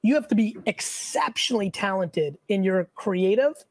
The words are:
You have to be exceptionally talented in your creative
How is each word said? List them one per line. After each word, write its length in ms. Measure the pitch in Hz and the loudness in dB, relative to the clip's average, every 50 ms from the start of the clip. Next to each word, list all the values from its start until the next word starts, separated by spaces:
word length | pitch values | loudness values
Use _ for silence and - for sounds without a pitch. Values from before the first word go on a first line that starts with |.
You 140 | - 214 277 | 4 4 2
have 120 | 302 254 - | 2 2 2
to 80 | - | 2
be 220 | 208 226 214 233 - - | 2 2 0 -2 -4 -4
exceptionally 1040 | - 185 - - - - - - - - - - - 226 - - - 254 220 202 190 | -4 -4 -4 -6 -8 -6 -8 -8 -6 -2 -2 -2 -2 -2 -4 -4 -2 0 0 -2 -2
talented 640 | - - - 202 190 190 185 160 - 180 156 147 143 - _ _ | -4 -2 -2 -2 0 -2 -2 -2 0 -2 -2 -2 -4 -12 _ _
in 160 | 208 196 190 | 0 2 2
your 260 | 190 185 185 175 - _ | 2 2 2 0 -2 _
creative 580 | - - 214 190 180 185 185 202 233 269 285 311 - - _ | -8 -6 -4 0 2 2 2 4 4 2 2 0 -2 -18 _